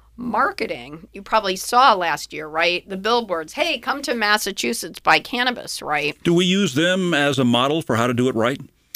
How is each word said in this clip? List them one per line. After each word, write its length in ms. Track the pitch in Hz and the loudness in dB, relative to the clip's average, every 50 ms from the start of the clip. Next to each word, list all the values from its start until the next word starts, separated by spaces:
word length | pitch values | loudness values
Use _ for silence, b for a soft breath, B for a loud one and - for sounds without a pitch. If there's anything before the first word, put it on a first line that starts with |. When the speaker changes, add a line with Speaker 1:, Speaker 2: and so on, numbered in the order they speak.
| b b b | b b b
Speaker 1:
marketing. 880 | 240 247 240 208 226 269 403 392 - - - 156 123 120 143 151 160 190 - | -12 -8 -4 0 0 0 0 -2 -4 -6 -6 -8 -10 -12 -14 -16 -18 -18 -18
You 100 | - 196 | -18 -16
probably 320 | 196 - 233 220 208 190 196 | -4 0 0 0 2 0 -4
saw 400 | 190 - - 240 247 269 254 214 | -4 -4 0 4 6 6 6 6
last 380 | 185 175 160 147 143 - - | 4 2 -2 -2 -4 -6 -10
year, 160 | 151 151 156 151 | -12 -12 -10 -6
right? 340 | 156 160 170 175 175 175 - 196 | -2 0 0 2 0 -2 -4 -8
The 80 | 190 | -8
billboards, 560 | 190 196 220 240 240 233 196 175 160 156 160 | -4 -2 0 0 0 0 -2 -4 -6 -6 -6
"Hey, 260 | - 277 349 330 294 233 | -4 -4 -2 -2 -4 -4
come 240 | - 247 262 285 | -4 -6 -6 -4
to 140 | 277 311 247 | -4 -4 -2
Massachusetts, 840 | 226 214 208 208 214 - 202 190 - - 233 226 - 202 160 - - | 0 2 2 2 2 0 -2 -6 -4 -4 -4 -4 -4 -6 -10 -10 -2
buy 220 | - 160 160 156 | 2 4 4 4
cannabis," 600 | - - - 240 254 254 240 - - - - - | 2 0 -2 -2 0 0 -2 -4 -6 -10 -10 -8
right? 400 | - - 151 147 151 147 143 - - | -4 -2 -2 -2 -2 -4 -4 -2 0
Speaker 2:
Do 100 | 175 170 | 2 4
we 120 | 175 185 | 4 4
use 280 | 180 190 202 202 151 127 | 4 2 2 2 0 0
them 400 | 151 170 180 185 190 180 175 160 | 0 0 0 0 0 0 0 2
as 240 | 143 143 143 135 135 | 2 2 2 2 2
a 60 | 127 | 2
model 360 | 120 120 120 131 139 151 165 | 4 4 4 2 2 0 -2
for 140 | - - 117 | -2 0 0
how 140 | 113 120 127 | 0 2 2
to 60 | 123 | 2
do 140 | 120 123 131 | 2 0 2
it 60 | - | 2
right? 260 | 113 110 123 143 - - - _ _ B B B | 2 0 0 0 -4 -10 -16 _ _ B B B